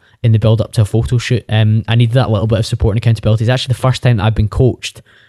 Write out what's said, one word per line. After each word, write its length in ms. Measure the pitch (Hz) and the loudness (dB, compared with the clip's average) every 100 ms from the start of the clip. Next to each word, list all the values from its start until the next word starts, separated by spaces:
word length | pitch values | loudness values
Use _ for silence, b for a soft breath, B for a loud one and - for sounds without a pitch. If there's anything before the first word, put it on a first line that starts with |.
| b b | b b
in 80 | 117 | 0
the 80 | 110 | 2
build-up 320 | 110 110 - | 2 0 0
to 80 | - | -2
a 20 | |
photo 340 | 101 110 120 123 | 0 0 0 -2
shoot. 260 | - 120 - | -2 -4 -2
Um, 340 | 110 107 110 - | 0 2 0 0
I 80 | 117 | 0
need 160 | 117 | 2
that 180 | 127 107 | 2 0
little 160 | 104 107 | 0 0
bit 140 | 104 | -2
of 60 | 107 | -2
support 260 | 113 117 | -2 -2
and 60 | 104 | 0
accountability. 440 | 117 104 110 107 | 0 0 0 0
It's 80 | 113 | 0
actually 220 | 127 - | -2 -2
the 80 | 120 | -2
first 240 | 131 123 | -2 0
time 140 | 123 113 | 0 0
that 60 | |
I've 120 | 104 107 | 0 0
been 120 | 104 | -2
coached 540 | - 127 - - - b b | 2 0 0 -10 -16 b b